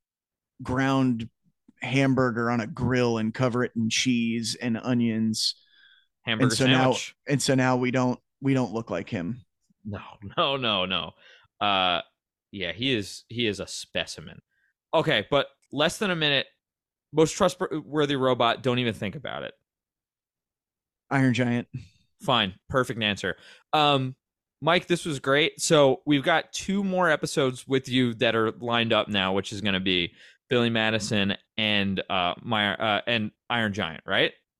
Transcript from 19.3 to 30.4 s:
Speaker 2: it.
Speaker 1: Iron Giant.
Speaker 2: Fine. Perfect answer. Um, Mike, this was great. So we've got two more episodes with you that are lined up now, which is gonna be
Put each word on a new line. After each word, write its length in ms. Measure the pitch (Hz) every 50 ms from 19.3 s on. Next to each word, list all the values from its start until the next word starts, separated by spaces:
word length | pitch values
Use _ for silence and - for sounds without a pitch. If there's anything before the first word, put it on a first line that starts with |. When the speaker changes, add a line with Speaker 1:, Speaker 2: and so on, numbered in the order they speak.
| - 73 67
Speaker 2:
it. 100 | - - _ _ _ _ _ _ _ _ _ _ _ _ _ _ _ _ _ _ _ _ _ _ _ _ _ _ _ _ _ _ -
Speaker 1:
Iron 240 | 135 135 131 131 117
Giant. 340 | 117 127 120 120 120 123 _ - 131 - - _ _ _ _ _ _
Speaker 2:
Fine. 320 | - - 127 117 104 92 92 - _ -
Perfect 340 | - 131 123 - 113 113 110
answer. 320 | 104 98 - - 92 82 - - - - - _ _ -
Um, 420 | 151 147 147 143 135 131 131 131 _ _ _ _ _ _ _ _ -
Mike, 260 | 139 156 175 180 - -
this 160 | 175 165 -
was 160 | 175 143 131
great. 400 | - 135 135 143 160 - - -
So 440 | - - 170 147 143 135 131 - -
we've 180 | 147 147 139 -
got 300 | 175 165 160 - - -
two 320 | - - - 190 202 202
more 240 | 190 185 180 180 165
episodes 580 | 151 135 - - - 160 139 131 127 - - -
with 220 | 135 135 - 131
you 240 | 123 131 127 120 113
that 180 | 107 123 117 110
are 180 | 113 110 110
lined 420 | - 123 120 117 117 117 117 113 113
up 160 | 107 - -
now, 240 | 104 98 95 95 95
which 180 | 101 98 -
is 80 | 107 101
gonna 220 | 104 104 95 92
be 320 | 92 98 90 87 85 85 - - - - - _